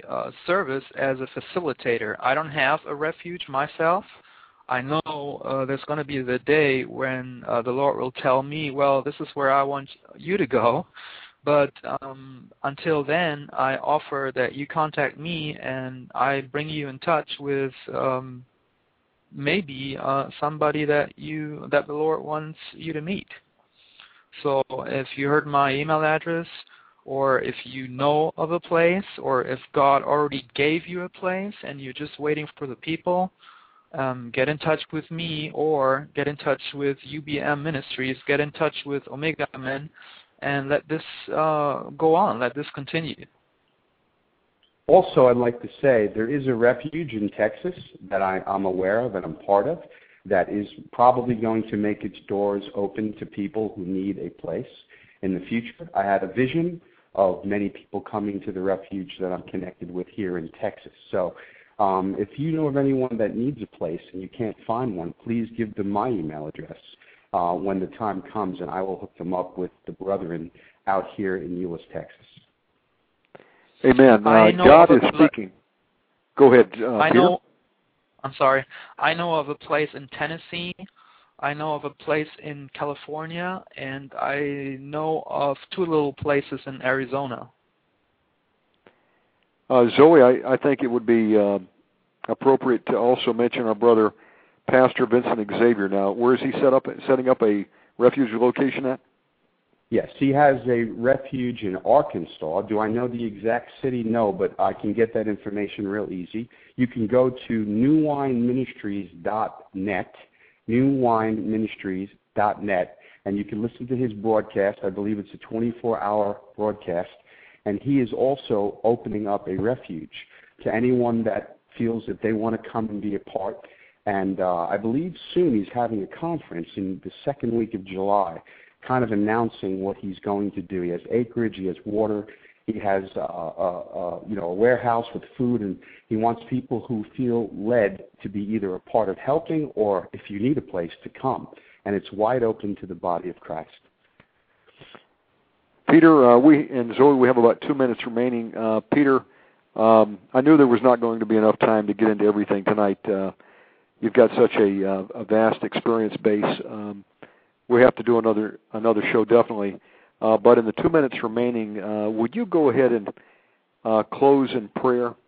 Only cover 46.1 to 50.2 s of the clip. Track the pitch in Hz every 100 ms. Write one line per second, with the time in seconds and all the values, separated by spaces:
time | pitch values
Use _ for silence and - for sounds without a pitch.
46.1 | 110 113 143 131 113 120 123 156 160 156
47.1 | 110 104 - 107 - 180 - - - 95
48.1 | 98 95 92 - 98 95 92 92 110 123
49.1 | 95 82 80 - 101 135 170 - - _
50.1 | _